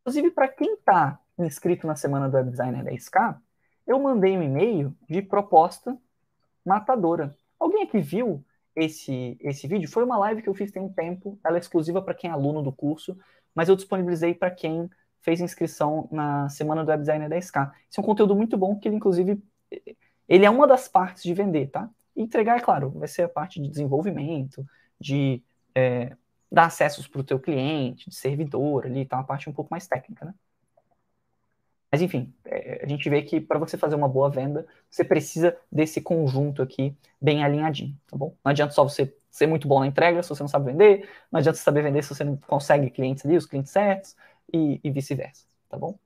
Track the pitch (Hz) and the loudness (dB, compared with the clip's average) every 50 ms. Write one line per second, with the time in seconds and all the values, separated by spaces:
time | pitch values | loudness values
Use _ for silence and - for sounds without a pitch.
0 | _ 247 254 294 294 339 - - 269 269 - - 294 415 440 - _ - 196 175 | _ -2 -2 2 0 2 2 2 0 0 2 -2 -2 -2 -2 0 _ 4 4 4
1 | 151 139 139 - _ _ _ - 175 156 - - - 175 175 175 - 160 151 147 | 4 2 -2 -8 _ _ _ -4 -4 -4 -4 -4 -2 -2 -2 0 -2 -6 -4 -2
2 | - 147 139 139 139 135 135 131 131 127 123 127 120 127 123 - - - 127 - | -2 -2 -2 0 0 2 2 2 0 0 -4 -4 -4 -4 -4 -6 -6 -8 -8 -10
3 | - - - 185 - 214 - - _ _ _ _ _ _ _ _ _ - 247 269 | -12 -2 0 2 2 2 -2 -8 _ _ _ _ _ _ _ _ _ 0 0 2
4 | 277 277 262 220 185 190 190 185 165 139 135 143 180 233 226 165 143 135 143 _ | 2 2 2 2 2 2 2 2 0 0 2 2 2 2 2 0 -2 -4 -6 _
5 | _ _ 151 185 196 - - 202 202 208 - 160 160 180 - - _ 240 269 - | _ _ -4 -4 -2 0 -2 -2 0 6 6 6 6 6 0 -8 _ -10 -10 -10
6 | _ _ _ _ _ _ _ _ _ _ _ _ _ 175 190 208 202 - 262 240 | _ _ _ _ _ _ _ _ _ _ _ _ _ 0 0 0 2 0 0 2
7 | 180 165 170 170 151 139 - _ _ _ _ _ 339 330 392 427 392 - - 214 | 2 0 0 0 -4 -8 -10 _ _ _ _ _ -2 0 0 0 -2 0 -2 -2
8 | 160 139 160 202 254 233 165 143 - _ _ _ _ _ _ 160 160 156 156 - | -2 -2 -4 -4 -2 -2 -4 -6 -10 _ _ _ _ _ _ -4 -4 -4 -4 -8
9 | - - 135 127 127 123 120 - - 143 143 143 - 139 185 214 160 143 - 226 | -10 -8 -8 -6 -6 -8 -10 -8 -8 -8 -8 -6 -6 -4 -4 -4 -4 -2 -2 -2
10 | 240 247 247 214 196 214 220 214 220 - 190 190 208 202 - 190 190 196 196 - | 0 0 0 0 0 0 -2 -4 -4 -6 -6 -6 -6 -8 -8 -10 -10 -8 -6 -6
11 | 165 170 180 185 - 202 202 - _ 160 170 175 170 - - 170 156 160 170 190 | -6 -6 -8 -10 -10 -14 -16 -6 _ -2 -2 -2 -2 0 -2 -2 -2 0 -2 -4
12 | 185 - 175 - - 175 165 143 139 143 151 156 147 135 131 - - 143 156 156 | -4 -4 -10 -8 -6 -6 -4 -2 -2 -2 -2 -2 -4 -6 -8 -4 -4 -4 -4 -4
13 | - - 185 - _ _ _ _ _ _ _ - 165 170 190 190 190 - 202 190 | -8 -14 -14 -14 _ _ _ _ _ _ _ -2 4 4 4 2 2 -4 -4 -2
14 | 180 175 175 160 170 170 175 - - 185 180 - - 160 160 165 170 180 _ _ | 0 -2 -2 0 0 -2 0 0 -2 -4 -4 -4 -6 -6 -4 -4 -6 -8 _ _
15 | _ _ _ _ _ - 165 170 175 175 - - 170 160 - - 160 147 151 156 | _ _ _ _ _ -2 -2 0 -2 -6 -4 -4 -6 -6 -2 -2 -2 -2 -2 -4
16 | 151 - 156 156 151 147 143 143 143 143 139 - 151 151 156 156 156 147 156 151 | -6 -6 -6 -4 -4 -2 -2 -2 -4 -4 -6 -6 -4 -2 -2 -2 0 0 -2 0
17 | 147 147 151 151 151 151 156 175 180 - - 147 139 139 - _ _ _ - - | 0 -2 -2 -2 -2 -4 -4 -6 -6 -4 -4 -4 -4 -4 -8 _ _ _ -8 -4
18 | 208 - 214 208 214 196 202 202 220 226 - 208 185 190 208 208 - 220 214 214 | 0 0 4 4 4 4 4 2 2 0 0 0 0 0 0 -2 -2 -4 -4 0
19 | - 202 180 175 185 185 208 202 - _ _ _ _ _ - - _ - - _ | 2 2 2 2 2 0 0 -2 -4 _ _ _ _ _ -18 -16 _ -20 -20 _
20 | _ _ _ _ _ _ 165 185 196 208 226 254 294 269 262 247 254 - _ 185 | _ _ _ _ _ _ 6 8 8 8 6 6 8 8 6 4 4 0 _ 0
21 | 185 185 - - - 175 175 180 208 202 165 151 135 139 - - 202 233 _ _ | 0 0 -6 -10 -6 -6 -2 -2 -2 0 0 -2 -2 -2 -6 -8 -10 -10 _ _
22 | _ _ _ 294 220 220 - 294 214 220 233 240 240 - 190 147 139 135 139 151 | _ _ _ -8 -8 -4 -2 0 2 2 2 2 2 2 0 2 0 -4 -6 -8
23 | 147 147 - - 175 170 - - 151 180 - 170 143 143 147 147 147 135 139 143 | -10 -8 -2 -2 -2 -2 -2 -6 -8 -8 -10 -10 -10 -8 -6 -6 -4 -2 -2 0
24 | 165 202 170 151 139 151 165 147 131 135 - - 139 - _ _ _ _ _ _ | -2 -2 -4 -4 -6 -6 -6 -6 -6 -8 -10 -14 -16 -16 _ _ _ _ _ _
25 | - 143 139 143 139 135 131 120 _ _ _ _ _ _ _ 131 127 127 123 123 | -8 -4 -2 0 0 0 -2 -2 _ _ _ _ _ _ _ 0 2 2 0 -2
26 | 120 127 - _ _ _ _ _ _ _ - - 165 165 - - 156 151 151 - | -6 -8 -10 _ _ _ _ _ _ _ 4 4 4 4 4 0 0 0 0 -4
27 | - - _ 139 135 - 139 131 - - 156 131 131 143 156 151 135 120 - - | -12 -12 _ -8 -4 -2 -2 -2 -2 -2 -2 0 0 0 0 -2 -2 -4 -6 -10
28 | - - - - - 131 143 147 165 143 143 113 135 147 147 131 - 131 123 135 | -18 -18 -18 -6 -6 -4 -2 -2 -4 -4 -2 -2 -2 0 0 -2 -2 -4 -6 -6
29 | 135 131 - 127 135 - 143 143 - 156 147 - 156 - 165 175 - - 165 139 | -4 -4 -4 -6 -4 -4 -8 -8 -8 -10 -10 -10 -8 -8 -10 -12 -6 -6 -6 -6
30 | - - - - 151 165 190 _ _ _ _ _ _ _ _ _ _ _ _ _ | -6 -12 -20 -16 -16 -18 -18 _ _ _ _ _ _ _ _ _ _ _ _ _
31 | _ _ _ _ _ _ _ _ _ _ _ _ _ _ _ _ _ _ - 147 | _ _ _ _ _ _ _ _ _ _ _ _ _ _ _ _ _ _ 0 0
32 | 180 180 - 135 123 - - _ _ - - - - - - - - - 143 147 | 0 0 -2 -4 -6 -6 -14 _ _ -10 -8 -8 -8 -10 -12 -10 -6 -6 -6 -4
33 | - 151 143 147 147 - - 160 156 - 156 151 160 160 - - - 156 151 147 | -2 0 0 0 0 0 -4 -4 -2 -2 -2 -2 -2 -4 -4 -4 -2 0 0 0
34 | 147 135 127 131 139 143 143 135 131 139 147 151 165 - _ _ _ _ - - | 0 0 2 2 2 2 0 -2 -4 -4 -4 -6 -8 -10 _ _ _ _ -2 -2
35 | 165 - 180 156 143 - - 165 165 175 170 - _ _ - 147 156 156 - 156 | 2 2 2 0 0 -2 -4 2 2 2 2 0 _ _ 0 0 0 0 0 -8
36 | 139 - 180 165 156 139 131 135 143 147 139 143 131 131 - - 135 143 143 _ | -4 -2 0 0 0 0 0 0 0 -2 -2 -2 -4 -4 -2 -4 -4 -4 -4 _
37 | _ _ _ _ 139 151 151 151 147 143 143 147 156 160 156 139 - 135 143 - | _ _ _ _ 0 2 2 2 2 2 2 2 0 -2 -2 -4 -8 -10 -10 -14
38 | _ _ - 143 139 165 - _ _ 135 139 139 147 143 143 - 143 131 - - | _ _ -8 -8 -8 -8 -10 _ _ 0 2 2 0 2 4 4 4 4 4 -2
39 | 139 135 - _ _ _ _ - 147 156 160 156 147 143 139 139 135 139 139 160 | -2 -2 -4 _ _ _ _ 2 2 2 2 0 2 4 4 4 4 2 2 4
40 | 160 175 170 175 175 - 147 143 147 143 - 143 139 127 131 156 202 214 202 196 | 4 4 4 2 -2 -4 -6 -6 -6 -2 -2 -2 -2 -2 4 8 8 8 8 8
41 | 196 - - - _ _ - 165 143 160 156 - - - 147 147 147 147 139 147 | 2 -10 -18 -20 _ _ 0 2 2 2 2 2 0 2 2 4 2 2 0 0
42 | 147 - 143 139 151 143 147 143 - - 147 143 143 - 156 147 139 127 - - | -2 -2 -8 -6 -4 -4 -4 -6 -4 -2 -2 -2 4 4 4 4 4 0 -2 -2
43 | 131 131 135 139 - 143 165 170 151 - - - - 143 - 190 208 202 190 196 | -2 -2 -2 -4 0 2 2 2 2 0 -6 -6 -6 0 0 2 2 2 0 -2
44 | 196 - - _ _ _ _ _ _ - - 165 160 147 135 - _ 151 135 143 | -4 -16 -20 _ _ _ _ _ _ -4 -2 0 0 0 0 -2 _ -4 -4 -4
45 | 135 - 147 135 - - _ _ _ _ _ _ _ _ - - - 170 208 - | -4 -4 -6 -6 -6 -10 _ _ _ _ _ _ _ _ -12 -10 -8 -10 -10 -12
46 | _ | _